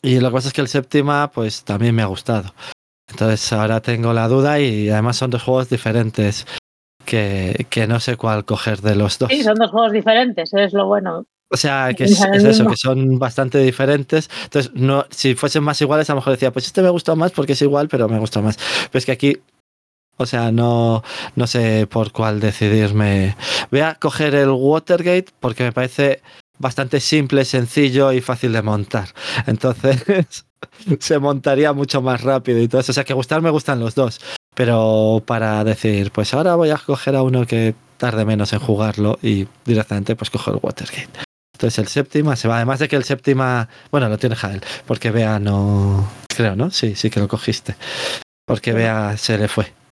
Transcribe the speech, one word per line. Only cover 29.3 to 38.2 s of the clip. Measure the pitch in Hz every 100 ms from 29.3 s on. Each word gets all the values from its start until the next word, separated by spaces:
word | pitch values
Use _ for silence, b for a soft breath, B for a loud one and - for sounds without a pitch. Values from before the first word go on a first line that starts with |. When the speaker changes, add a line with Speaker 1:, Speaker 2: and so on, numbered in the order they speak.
| B 113
Speaker 1:
Entonces, | 113 131 120 135 131
<laughs> | - 190 - - _ _ - - 202 147
se | - 147
montaría | 143 139 143 135 151
mucho | 139 139 139
más | 127 123
rápido | 123 131 127 117
y | 117
todo | 131
eso. | 131
O |
sea, | 131
que | 135
gustar | 135 127 156
me | 165
gustan | 151 - 127
los | 113
dos. | 139 123 - B B _ -
Pero | 120 113 110 110 110 110
para | 110 117 110 107
decir, | 110 110 110 104 101
"Pues | - 104
ahora | 135 175 170
voy | 160
a | 151
coger | - 139 -
a | 139
uno | 131 123 117
que | 113 113 113 _ _
tarde | 123 110